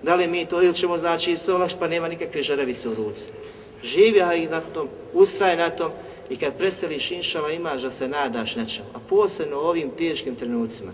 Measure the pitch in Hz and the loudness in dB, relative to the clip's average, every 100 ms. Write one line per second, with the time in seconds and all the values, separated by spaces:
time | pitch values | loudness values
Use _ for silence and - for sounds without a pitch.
0 | 139 175 175 175 170 175 180 170 180 175 | 4 4 4 0 -2 4 4 4 0 0
1 | 170 165 180 170 - 180 180 - 170 170 | 0 0 0 -2 2 2 2 0 -2 -2
2 | 165 165 165 156 139 143 131 120 120 110 | -2 -6 -6 -4 -2 0 0 -2 -4 -4
3 | 107 104 - - - - - - - 175 | -4 -6 -12 -14 -16 -16 -20 -14 -4 6
4 | 220 208 175 170 165 160 160 147 139 - | 8 8 6 2 0 -4 -4 -6 -6 -8
5 | - 170 196 - 190 170 170 165 165 - | -4 6 6 6 2 4 2 0 -4 -4
6 | - - - 123 143 - 185 185 170 151 | -14 -16 -10 -4 -4 0 -2 0 -4 -4
7 | - 175 175 170 151 165 170 139 127 127 | -4 -4 -4 -2 -2 -2 -4 -4 -4 -4
8 | 131 147 139 117 110 - 110 - 104 - | -4 -2 -2 -2 -4 -4 -6 -6 -10 -14
9 | - 196 202 - 156 143 156 170 143 123 | 0 4 4 2 -4 -2 0 0 -2 -2
10 | 165 151 - 120 123 120 113 - 95 | -2 -2 -6 -6 -4 -2 -4 -6 -14